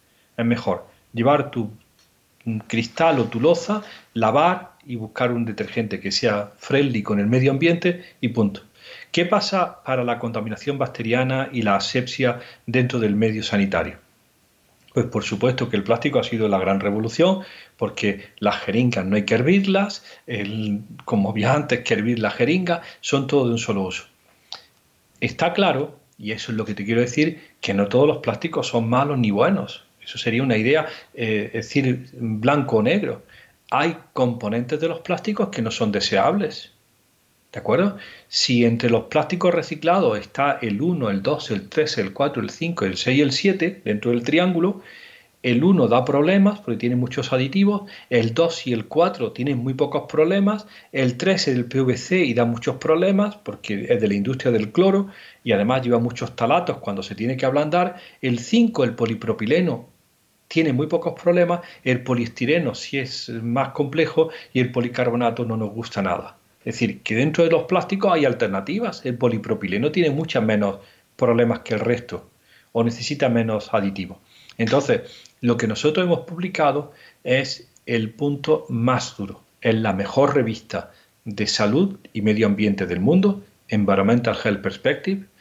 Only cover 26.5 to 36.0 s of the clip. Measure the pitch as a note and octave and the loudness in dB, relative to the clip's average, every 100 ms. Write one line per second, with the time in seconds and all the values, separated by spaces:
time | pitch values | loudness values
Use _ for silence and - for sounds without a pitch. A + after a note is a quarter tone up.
26.5 | A2 G#2+ G2+ G2+ A#2 B2 C#3+ D#3+ E3+ - | -6 -4 -6 0 0 2 2 0 -2 -18
27.5 | _ - G2 G2+ B2 D3 - A#2+ A2 E3+ | _ -4 0 2 4 4 2 -4 -4 -4
28.5 | D3+ B2 A#2 A2+ B2+ C#3+ C3+ G#2+ G2+ D#3 | -4 -2 -2 0 2 2 0 0 2 2
29.5 | G3 - - _ _ - - A#2 A2 C3+ | 2 -4 -12 _ _ -16 -6 -2 -2 0
30.5 | A2 A#2 D#3 D#3 - - - A2 G#2+ - | 2 4 2 0 -10 -18 -8 -2 -2 -2
31.5 | A2+ A2+ C#3+ C3 B2+ - B2 A2+ G#2+ B2 | -6 -2 0 0 -2 -6 -8 -6 0 2
32.5 | D3 B2+ A2 A2+ G3+ C3 - - - - | 2 2 2 4 2 -2 -8 -12 -20 -20
33.5 | _ - B2+ E3 E3 - - B2 A#2 G#2+ | _ -4 -2 0 -4 -10 -2 -2 0 -4
34.5 | A#2 B2+ D3 E3 E3 - E3+ G#3+ G#3 G3 | -4 -4 -4 -4 -6 -4 -4 -4 -2 -4
35.5 | - A2 - G#2+ G2+ | -2 -4 -2 -2 0